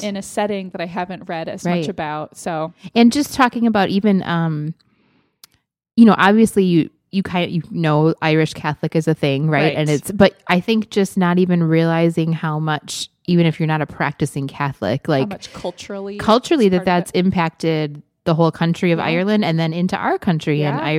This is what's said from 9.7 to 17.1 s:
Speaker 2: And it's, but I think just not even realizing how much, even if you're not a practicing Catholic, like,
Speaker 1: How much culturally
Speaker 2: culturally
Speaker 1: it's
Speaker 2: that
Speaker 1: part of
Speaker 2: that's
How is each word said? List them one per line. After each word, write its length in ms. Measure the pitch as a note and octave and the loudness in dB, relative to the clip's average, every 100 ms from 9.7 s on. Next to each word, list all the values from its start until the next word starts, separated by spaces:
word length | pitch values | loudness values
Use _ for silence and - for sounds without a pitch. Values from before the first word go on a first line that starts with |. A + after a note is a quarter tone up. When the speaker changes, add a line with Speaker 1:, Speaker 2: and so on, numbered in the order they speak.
| C#3+ | 0
Speaker 2:
And 140 | D3+ | 0
it's, 200 | D3 - | -2 -2
but 240 | G3 F#3+ - - | 2 2 2 -2
I 120 | F3+ | -2
think 300 | F3 A3+ G#3 | 2 -2 0
just 260 | - G3 - | -2 0 0
not 220 | F3 F3+ | 2 2
even 240 | F3+ F3 | 2 2
realizing 680 | E3 D#3+ E3 E3 E3+ E3 E3 | 2 2 2 2 2 0 -2
how 260 | E3 E3 D3+ | -2 -4 -4
much, 520 | D#3 D3+ - - - _ - | -4 -4 -6 -12 -12 _ 0
even 200 | F3 E3 | 2 2
if 140 | D#3 | 2
you're 60 | D#3 | -2
not 160 | D#3 | -2
a 40 | C#3+ | -4
practicing 640 | - C#3+ - D3 - C#3 | -4 -6 -2 -6 -4 -8
Catholic, 580 | - C#3+ C3 G2+ C3 - | -6 -6 -4 -4 -4 -2
like, 160 | C#3+ A#2+ | -2 -2
Speaker 1:
How 60 | F#2 | -6
much 160 | - | -16
culturally 640 | - F#3 - - G3+ G3 G3+ | -12 -12 -12 -14 -12 -12 -6
Speaker 2:
culturally 480 | G#3+ A3+ - E4 G#3 | 0 0 2 2 4
Speaker 1:
it's 60 | |
Speaker 2:
that 60 | F3+ | 4
Speaker 1:
part 40 | |
of 40 | F#3 | 2
Speaker 2:
that's 240 | F3+ F3 | 0 0